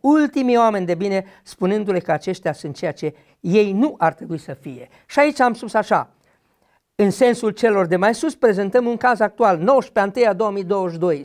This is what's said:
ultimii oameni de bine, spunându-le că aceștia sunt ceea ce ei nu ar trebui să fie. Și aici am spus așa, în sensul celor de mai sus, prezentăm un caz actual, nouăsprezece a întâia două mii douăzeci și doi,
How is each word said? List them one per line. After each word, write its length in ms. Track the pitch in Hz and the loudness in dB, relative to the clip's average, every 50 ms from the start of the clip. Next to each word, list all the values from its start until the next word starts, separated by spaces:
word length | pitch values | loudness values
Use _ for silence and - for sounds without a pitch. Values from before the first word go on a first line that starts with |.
ultimii 560 | - 269 302 311 294 285 - 320 254 247 240 | 2 2 4 4 2 0 -2 -2 0 2 2
oameni 300 | 233 233 226 208 196 180 | 4 2 2 0 -2 -2
de 80 | 175 175 | -2 -2
bine, 300 | 165 196 202 196 190 190 196 - _ | -2 -2 -2 -2 -4 -4 -6 -18 _
spunându-le 560 | _ - - _ 190 185 202 214 208 196 190 175 | _ -20 -8 _ -2 -2 0 -2 -2 -2 -2 -2
că 140 | 165 - | -2 -2
aceștia 400 | 156 151 - 190 180 180 - 165 | -4 -4 -4 -6 -8 -4 -6 -6
sunt 220 | 147 - - 151 139 | -6 -6 -10 -12 -10
ceea 180 | - - 160 | -6 -6 -8
ce 220 | 143 - 156 151 - _ _ _ _ _ | -6 -6 -8 -8 -8 _ _ _ _ _
ei 320 | - 165 185 214 214 196 | -4 2 2 2 2 2
nu 220 | 190 202 269 302 - - | 0 0 0 -2 0 0
ar 140 | 165 160 | 0 0
trebui 260 | 156 - - - 165 151 | 0 -4 -10 -10 -10 -10
să 140 | - - | -10 -14
fie. 360 | 135 - _ 147 127 120 120 _ _ _ _ | -16 -14 _ -16 -16 -16 -18 _ _ _ _
Și 120 | _ - 277 | _ 2 2
aici 220 | 285 302 - - | 2 2 2 2
am 140 | 254 240 226 | 0 0 0
spus 200 | 233 247 214 - | -4 -8 -2 -2
așa, 360 | 220 202 - 214 160 120 - _ _ _ _ _ _ _ _ _ _ _ _ _ _ _ _ _ | -2 0 2 0 0 0 -4 _ _ _ _ _ _ _ _ _ _ _ _ _ _ _ _ _
în 160 | - 208 196 | 0 0 0
sensul 400 | - - 262 240 233 240 226 214 | 2 4 2 2 2 0 -2 -4
celor 360 | 202 - - 226 208 196 185 | -2 0 0 2 2 2 2
de 100 | 165 180 | 0 0
mai 180 | 175 190 214 233 | 2 2 0 0
sus, 200 | - - 320 - | 0 -4 -4 -2
prezentăm 520 | - - 226 196 185 202 196 185 247 240 | 2 2 2 2 0 -2 0 0 0 0
un 100 | 233 233 | 0 -4
caz 240 | 226 - 247 240 196 | 0 0 0 2 2
actual, 380 | 220 202 - - 233 202 185 156 | 0 -2 0 2 2 2 2 2
nouăsprezece 420 | 170 233 277 262 - - _ 214 | 2 2 2 2 2 0 _ -2
a 20 | |
întâia 300 | 196 202 196 247 240 214 | -2 0 0 0 0 0
două 180 | 196 180 220 208 | 2 0 -2 -2
mii 140 | 196 202 190 | -2 -6 -4
douăzeci 280 | 175 202 196 185 180 | -4 -2 -2 -2 -4
și 60 | 165 165 | -4 -2
doi, 260 | 175 180 156 139 | -2 -2 -2 -2